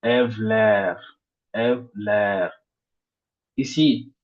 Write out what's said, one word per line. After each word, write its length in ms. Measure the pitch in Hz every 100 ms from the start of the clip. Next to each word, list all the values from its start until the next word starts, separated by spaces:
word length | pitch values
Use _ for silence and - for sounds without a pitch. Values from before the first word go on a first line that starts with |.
Evler, 920 | 233 123 123 220 110 220 - 208 196 87 - - _ _ _
Evler. 960 | 104 120 123 127 101 104 104 104 98 87 - _ _ _ _ _ _ _ _ _ -
Ici 540 | 135 - 156 113 - _